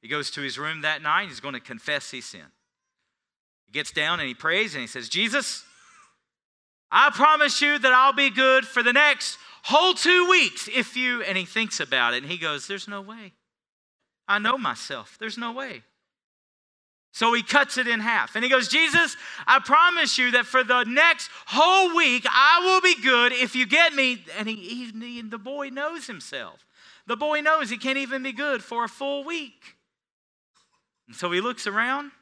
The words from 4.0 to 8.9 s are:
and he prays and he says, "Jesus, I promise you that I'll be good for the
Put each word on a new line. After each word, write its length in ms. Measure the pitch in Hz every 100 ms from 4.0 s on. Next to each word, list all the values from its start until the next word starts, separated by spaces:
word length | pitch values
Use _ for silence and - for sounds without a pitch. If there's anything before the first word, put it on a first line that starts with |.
| 151 175
and 80 | 139
he 80 |
prays 400 | 123 156 180 220
and 60 | 151
he 80 | 120
says, 200 | - 113
"Jesus, 560 | 180 220 269 233 - - _ _ _ _ _ _ _ _ _ _ _ -
I 200 | 185 285
promise 500 | - 294 311 285 -
you 180 | 294 294
that 140 | 254
I'll 200 | 254 269
be 180 | 269 277
good 360 | 208 262 262 -
for 160 | 247
the 100 | 240